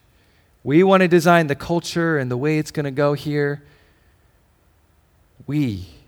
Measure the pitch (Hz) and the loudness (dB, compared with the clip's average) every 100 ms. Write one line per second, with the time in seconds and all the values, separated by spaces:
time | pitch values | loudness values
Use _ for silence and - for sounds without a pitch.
0 | _ _ _ _ _ _ 127 151 190 190 | _ _ _ _ _ _ 0 4 6 4
1 | 185 175 160 170 156 139 - 170 - 175 | 4 4 4 4 2 -4 -4 -6 -4 -4
2 | 165 151 127 123 147 156 151 - 143 131 | -2 -2 -2 -4 -2 -2 -4 -6 -6 -2
3 | 147 147 151 147 143 143 - _ _ _ | -2 -2 -4 -4 -4 -6 -12 _ _ _
4 | _ _ _ _ _ _ _ _ _ _ | _ _ _ _ _ _ _ _ _ _
5 | _ _ _ _ - 147 135 95 87 - | _ _ _ _ -6 -2 -2 -4 -10 -20